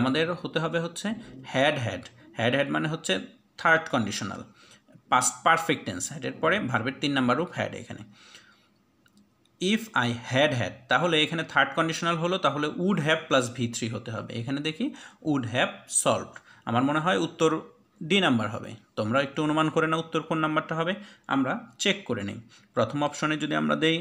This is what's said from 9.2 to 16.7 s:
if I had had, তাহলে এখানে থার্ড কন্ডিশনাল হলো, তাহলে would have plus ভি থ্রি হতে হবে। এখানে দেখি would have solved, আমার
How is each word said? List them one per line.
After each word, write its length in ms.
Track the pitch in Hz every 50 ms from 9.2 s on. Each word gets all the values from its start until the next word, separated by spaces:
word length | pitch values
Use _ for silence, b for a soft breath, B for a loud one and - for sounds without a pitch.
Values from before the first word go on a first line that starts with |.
| _ _ _ _ _ _ _ - - 185 220
if 80 | 220 - - - 127 123
I 20 | 120 120 117 - -
had 220 | 123 131 147 151 135 120
had, 140 | 104 90 - - - - 123
তাহলে 300 | 131 160 180 165 151 151
এখানে 180 | 151 165 165 156 - -
থার্ড 180 | 147 139 139 -
কন্ডিশনাল 400 | 165 160 160 160 - 175 170 170 160 165
হলো, 140 | 175 185 185
তাহলে 280 | - 143 135 147 147 151 - - 175
would 180 | 190 208 165 143
have 160 | 156 160 160 - -
plus 180 | 147 135 120 117 117
ভি 80 | - 120 117 117
থ্রি 120 | - 117 110 117
হতে 160 | - - 120
হবে। 200 | 110 104 107 117 110 113
এখানে 180 | 117 123 135 143 147 156
দেখি 180 | 156 - 233 302 B B B B B B - 160
would 160 | 147 135 117 110 113
have 160 | 127 170 - - - - - - - -
solved, 340 | 143 113 98 - - - - B B B B B
আমার 140 | 117